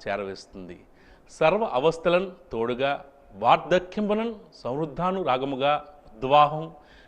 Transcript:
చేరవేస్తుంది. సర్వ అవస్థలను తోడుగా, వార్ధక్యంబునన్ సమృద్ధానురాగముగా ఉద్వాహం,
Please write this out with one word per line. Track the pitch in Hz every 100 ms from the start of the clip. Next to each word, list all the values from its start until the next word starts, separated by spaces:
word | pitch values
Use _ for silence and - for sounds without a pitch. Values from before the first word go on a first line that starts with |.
చేరవేస్తుంది. | 107 101 98 95 - 98 90 87 - _ - - _ -
సర్వ | 156 196 226 127
అవస్థలను | 156 160 180 180 170 - -
తోడుగా, | 117 117 123 139 139 - - - 98
వార్ధక్యంబునన్ | 117 170 147 180 180 - 208 208 226 214 180 -
సమృద్ధానురాగముగా | 120 135 156 135 180 190 156 127 139 131 139 147 - - - 110
ఉద్వాహం, | 131 147 147 156 160 - - -